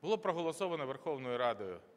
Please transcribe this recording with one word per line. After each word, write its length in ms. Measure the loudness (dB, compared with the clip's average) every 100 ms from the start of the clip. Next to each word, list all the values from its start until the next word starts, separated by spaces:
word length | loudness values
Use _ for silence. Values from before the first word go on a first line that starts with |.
Було 160 | 2 2
проголосовано 680 | 2 2 0 0 0 0 -2
Верховною 520 | -4 -2 -2 -2 2
Радою 420 | 2 2 -4 -6 -10